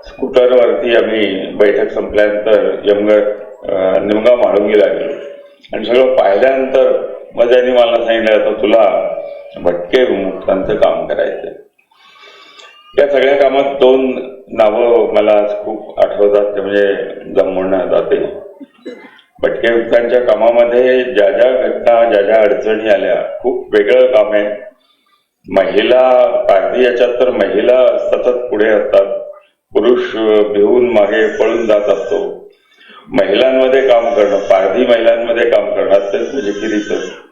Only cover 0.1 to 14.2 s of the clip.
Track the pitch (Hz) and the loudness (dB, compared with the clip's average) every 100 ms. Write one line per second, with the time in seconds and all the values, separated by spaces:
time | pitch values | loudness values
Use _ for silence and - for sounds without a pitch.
0.1 | - 131 131 123 127 117 - 120 117 107 | -10 -2 2 4 4 2 0 0 0 0
1.1 | 110 98 95 - - 104 - - 113 101 | -2 -2 -4 -8 0 0 2 -2 -6 -4
2.1 | 101 104 104 110 107 95 - 98 104 107 | 0 0 0 0 2 2 -2 0 0 2
3.1 | 107 104 - - - 98 98 95 95 101 | 2 0 -4 -12 -14 -6 -2 0 0 0
4.1 | 107 113 120 101 101 107 104 95 - - | 0 2 2 2 0 2 2 2 0 -6
5.1 | - - - - _ _ - 113 131 131 | -8 -14 -18 -20 _ _ -10 0 2 2
6.1 | - 98 - 131 135 131 135 127 - - | 2 2 2 2 0 0 0 2 0 -4
7.1 | - - - 120 127 127 127 117 117 113 | -12 -14 -2 2 2 2 2 2 0 0
8.1 | 113 110 107 107 107 - 113 101 - - | -2 2 0 0 -2 2 2 2 0 -4
9.1 | - - - - - - - - 127 123 | -8 -12 -16 -18 -6 -4 -4 0 0 2
10.1 | 95 95 92 - 95 92 107 90 82 80 | 0 -4 -6 -4 -2 -2 0 0 0 -4
11.1 | - - - - - _ _ _ _ _ | -4 -4 -6 -12 -16 _ _ _ _ _
12.1 | _ - - - - - - _ - 143 | _ -20 -20 -20 -20 -20 -20 _ -2 0
13.1 | 131 131 135 135 139 139 - 131 131 131 | 2 2 2 2 0 -2 2 2 2 0
14.1 | - | -6